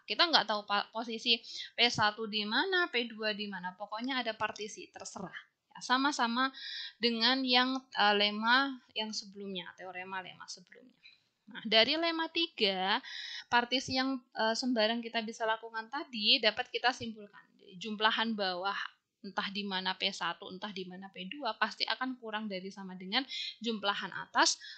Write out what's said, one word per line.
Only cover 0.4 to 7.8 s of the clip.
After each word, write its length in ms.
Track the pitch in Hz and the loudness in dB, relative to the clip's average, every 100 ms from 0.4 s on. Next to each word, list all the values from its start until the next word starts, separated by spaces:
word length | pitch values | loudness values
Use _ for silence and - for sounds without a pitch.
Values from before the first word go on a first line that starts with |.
| 214 | 4
tahu 160 | 214 208 | 0 0
pa-, 240 | 202 - | 0 0
posisi 480 | 220 240 220 247 233 - - - - | -6 -6 -4 2 2 0 -12 -8 2
P 80 | 233 | 2
satu 400 | 233 214 214 226 | 4 2 2 -4
di 200 | 214 208 | -4 0
mana, 400 | 233 392 370 349 | 2 2 2 2
P 160 | 240 240 | 0 -2
dua 240 | 220 214 | -4 -4
di 120 | 202 208 | -4 -6
mana. 320 | 190 180 185 | -6 -8 -8
Pokoknya 440 | 202 214 247 262 233 | -8 -6 -2 -2 -2
ada 80 | |
partisi, 560 | 220 214 - 208 196 - | -2 -4 -4 -10 -12 -16
terserah. 480 | - 190 - 175 - - _ _ | -14 -12 -10 -10 -10 -16 _ _
Ya, 60 | - - | -12 0
sama-sama 640 | 254 269 285 233 233 262 - - - - - | 2 4 2 0 2 0 -2 -12 -12 -12 -2
dengan 480 | 240 226 226 262 262 | 0 4 4 4 4
yang, 320 | 247 254 262 | 4 4 0